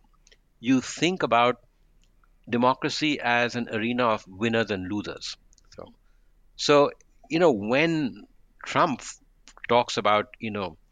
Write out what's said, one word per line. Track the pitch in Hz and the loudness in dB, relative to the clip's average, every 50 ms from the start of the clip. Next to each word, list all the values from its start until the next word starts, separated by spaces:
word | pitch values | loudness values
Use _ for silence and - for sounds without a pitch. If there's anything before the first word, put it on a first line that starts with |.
| _ _ _ _ _ _ _ _ _ _ _ _ | _ _ _ _ _ _ _ _ _ _ _ _
You | 117 120 135 127 - | 0 2 2 2 0
think | - - - 156 170 190 - 151 | -2 -4 -2 0 0 0 0 0
about | 127 117 117 120 123 123 - _ _ _ _ _ _ _ _ _ _ _ _ _ _ _ _ _ - | 2 4 4 4 2 0 -2 _ _ _ _ _ _ _ _ _ _ _ _ _ _ _ _ _ -4
democracy | 120 120 123 127 131 - - 147 - - 156 151 143 - | -2 2 2 2 2 0 -2 -6 -4 -2 -2 -2 -2 -2
as | - 120 120 120 120 117 113 | -2 0 0 0 0 0 -2
an | 123 113 - | -4 -6 -6
arena | 117 107 107 117 123 123 127 117 | -4 -4 -2 -2 0 0 0 0
of | 110 104 - 95 | 0 -2 -4 -10
winners | 95 92 110 117 113 117 113 104 | -8 -4 -2 0 0 0 0 0
and | 104 92 92 90 104 | -2 -4 -4 -6 -6
losers. | 104 90 - - - - - - - _ _ _ _ _ _ - | -6 -6 -8 -10 -12 -12 -14 -14 -14 _ _ _ _ _ _ -20
So, | - - - - _ _ _ _ _ _ _ _ _ _ _ _ | -20 -20 -20 -20 _ _ _ _ _ _ _ _ _ _ _ _
so, | - - - 147 143 143 127 - - _ _ _ _ - - | -4 2 4 6 6 6 4 0 -6 _ _ _ _ -10 -4
you | 147 160 | 0 4
know, | 180 160 127 | 4 4 4
when | 98 101 107 123 139 160 165 165 156 147 110 - - - - _ _ _ _ _ - - | 2 0 0 0 2 2 2 0 -2 -2 -4 -6 -10 -18 -20 _ _ _ _ _ -18 -10
Trump | - - 131 165 170 123 - - - - - _ _ _ _ _ - - - - - | -2 0 2 2 2 0 -4 -10 -14 -18 -20 _ _ _ _ _ -20 -20 -12 -4 0
talks | 120 120 117 - - | 0 2 0 0 -2
about, | 120 101 104 104 107 104 - - - | -2 0 2 2 2 0 -2 -8 -12
you | 113 110 | -10 -8
know, | 101 104 95 87 80 - _ _ | -6 -6 -8 -8 -10 -14 _ _